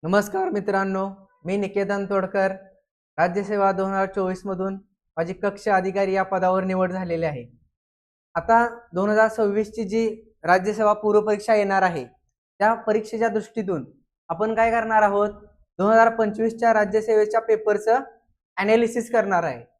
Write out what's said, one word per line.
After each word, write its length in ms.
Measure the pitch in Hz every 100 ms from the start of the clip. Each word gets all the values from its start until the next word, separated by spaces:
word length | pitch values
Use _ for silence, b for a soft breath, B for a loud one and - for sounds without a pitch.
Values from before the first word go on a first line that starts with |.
नमस्कार 440 | 160 196 202 381 370
मित्रांनो, 580 | 208 202 196 196 190 196 190 _ _
मी 120 | 160 196
निकेतन 480 | 196 202 196 202 196
तोडकर. 460 | 196 185 196 190 190 - _ _ _ _ -
राज्यसेवा 520 | 175 185 196 208 196
दोन 180 | 190 190
हजार 160 | 196 190
चोवीस 340 | 196 185 185 202
मधून 280 | 185 190 196 _ _ _ -
माझी 160 | 170
कक्ष 320 | 190 202 202 220
अधिकारी 460 | 196 190 190 196
या 80 | 190
पदावर 400 | 190 190 180 185
निवड 280 | 185 185 185
झालेली 320 | 185 180 165
आहे. 200 | 165 139 120 _ _ _ _ _ _ _ _
आता 320 | 170 165 226 233 - -
दोन 160 | 170 202
हजार 180 | 214 220
सव्वीस 420 | 220 214 202 214
ची 140 | 220
जी 220 | 202 220 226 220 - _
राज्यसेवा 480 | 160 185 190 214 214
पूर्व 260 | 208 214 208
परीक्षा 340 | 208 208 208
येणार 280 | 214 202 196
आहे, 220 | 185 170
त्या 680 | 123 _ _ _ _ _ 208 233
परीक्षेच्या 520 | 226 214 214 226 226
दृष्टीतून 560 | 220 202 - 196 170 135 _ _ _ _
आपण 240 | 165 214
काय 160 | 226 226
करणार 320 | 226 226 220
आहोत, 280 | 208 202 208 208 - _ _ -
दोन 140 | 196
हजार 160 | 226 226 226
पंचवीस 420 | 214 214 226 226
च्या 140 | 233
राज्यसेवेच्या 680 | 220 208 214 220 214 214 220
पेपरचं 600 | 220 214 214 202 214 240 269 _ _ _ _ -
ॲनालिसिस 540 | 196 226 233 233 226
करणार 320 | 233 202 180
आहे. 200 | 165 123 -